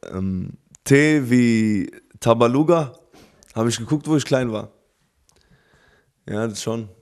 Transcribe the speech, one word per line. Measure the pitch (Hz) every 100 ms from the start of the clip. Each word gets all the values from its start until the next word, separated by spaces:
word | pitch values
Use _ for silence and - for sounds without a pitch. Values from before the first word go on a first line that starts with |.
| 50
Ähm, | 92 95 92 92 - _ _
T | - 139 151 151 123
wie | 123 120 113 110 104 - - _ -
Tabaluga. | - 117 120 131 156 165 143 - _ - - _ _
Hab | - 117
ich | 113
geguckt, | 117 151 147
wo | 156
ich |
klein | - 135 123
war. | 107 107 _ _ _ _ _ _ _ _ _ _ _ _ _ _ _ -
Ja, | 104 113
das | 101
schon. | - 117 107 -